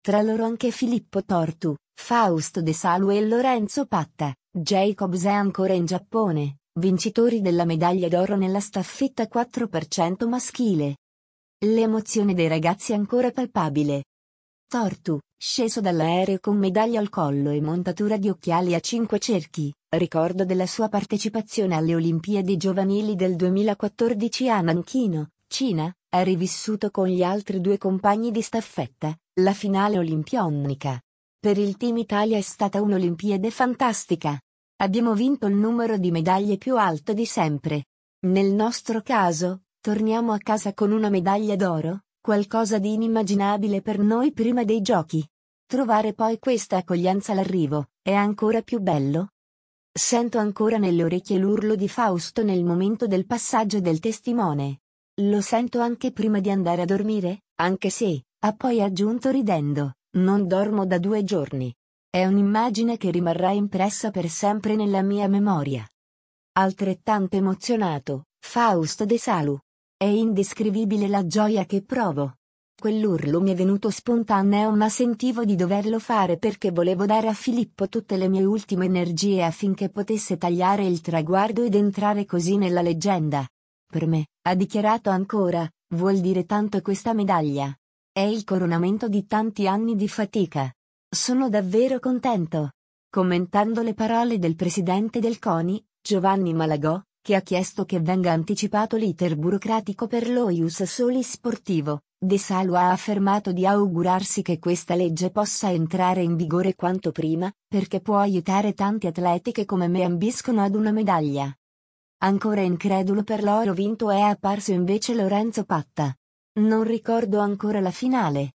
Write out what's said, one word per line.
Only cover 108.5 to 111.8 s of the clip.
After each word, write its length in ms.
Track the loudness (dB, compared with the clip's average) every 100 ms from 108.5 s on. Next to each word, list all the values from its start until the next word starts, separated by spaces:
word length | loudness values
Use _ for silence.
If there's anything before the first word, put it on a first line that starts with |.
| 0 0
tanti 320 | -2 -2 -2 -4
atleti 440 | 0 0 0 -2
che 140 | -4 -2
come 220 | 0 2
me 160 | 2
ambiscono 600 | 0 0 -2 -2 -2 0
ad 120 | 2 2
una 160 | 0
medaglia. 640 | 0 2 0 0 -2 -6 -10 _ _